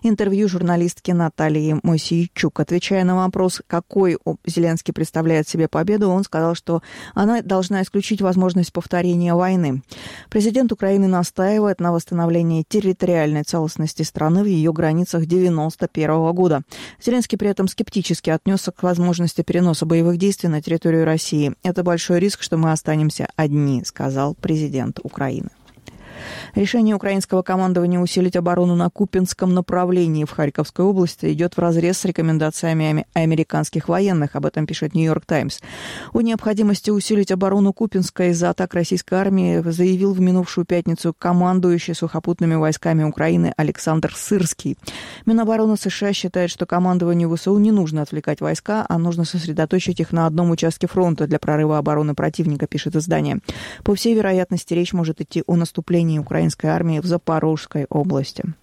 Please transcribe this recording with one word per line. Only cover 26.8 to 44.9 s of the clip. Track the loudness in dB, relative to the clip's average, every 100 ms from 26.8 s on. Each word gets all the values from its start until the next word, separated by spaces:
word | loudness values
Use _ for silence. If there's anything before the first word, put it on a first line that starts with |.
| 2 2
украинского | 0 -2 0 -2
командования | 0 0 2 2 2 0
усилить | 0 2 2 0
оборону | 0 2 2
на | 2 0
Купинском | -2 -2 0 0 0 0
направлении | 0 0 0 2 2 2 0
в | -2
Харьковской | -2 -2 -2 -6 0
области | 2 2 0 0 -2
идёт | 0 -2 0
вразрез | 2 2 2 0
с | -2
рекомендациями | 0 0 2 0 -2 -2 0 0
ами-, | 0 -2
американских | 0 2 2 0 -2 -2 -4 0
военных. | 0 2 2 0
Об | -2 -4
этом | -2 -4
пишет | -4 -2
«Нью-Йорк | 0 2 0 0
Таймс». | -2 -2 -8 -16 -16 -14 -14 -4
О | 0
необходимости | 0 0 -2 2 2 2 0
усилить | -2 2 0 2
оборону | 0 2 4 2
Купинска | 2 -2 0 -2 0 0
из-за | 2 0
атак | 0 -2
российской | -2 0 -2 0 0
армии | 2 2 2 2 0
заявил | 0 2 4 2
в | 2
минувшую | 4 2 0 -4
пятницу | 0 0 0 -2 -2 -2
командующий | 0 2 2 4 2 2 -2
сухопутными | -6 -4 -4 -4 0 0
войсками | 2 0 0 0 2
Украины | 0 0 0 2 0 0
Александр | -2 -2 -2 0 -2 -6
Сырский. | -2 0 0 -4 -8 -8 -12